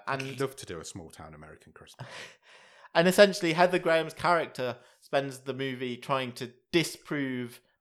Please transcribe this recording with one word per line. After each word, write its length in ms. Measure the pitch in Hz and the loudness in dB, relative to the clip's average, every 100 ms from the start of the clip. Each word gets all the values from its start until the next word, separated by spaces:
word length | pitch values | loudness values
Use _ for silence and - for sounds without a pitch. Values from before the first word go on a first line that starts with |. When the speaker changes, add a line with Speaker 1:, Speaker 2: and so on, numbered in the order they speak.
| - | -6
Speaker 1:
I'd 140 | 135 | -6
Speaker 2:
and 180 | 135 123 | -6 -4
Speaker 1:
love 160 | 135 - | -6 -6
to 100 | - | -12
do 140 | 85 | -12
a 40 | |
small 240 | 76 98 82 | -12 -14 -14
town 220 | - 78 | -16 -18
American 380 | 76 78 - - | -18 -20 -20 -20
Christmas. 340 | - - - 120 | -20 -20 -18 -16
Speaker 2:
<laughs> 840 | - - - _ - - - - 170 | -16 -18 -20 _ -20 -20 -20 -2 2
And 120 | 180 | 6
essentially, 460 | 185 202 185 170 | 8 8 6 0
Heather 260 | 160 180 180 | 4 4 4
Graham's 340 | 165 165 160 | 2 2 0
character 640 | - 165 170 156 - 123 113 - _ | -2 2 2 0 -4 -6 -6 -14 _
spends 380 | - 139 139 127 | -4 -2 -2 -6
the 140 | 135 | -8
movie 420 | 127 135 127 127 120 | -6 -6 -6 -8 -8
trying 340 | - 135 127 | -4 -4 -4
to 160 | 123 120 - _ | -8 -14 -16 _
disprove 920 | 170 156 - - 147 135 123 120 - _ _ | 0 0 -4 -8 -4 -4 -4 -8 -12 _ _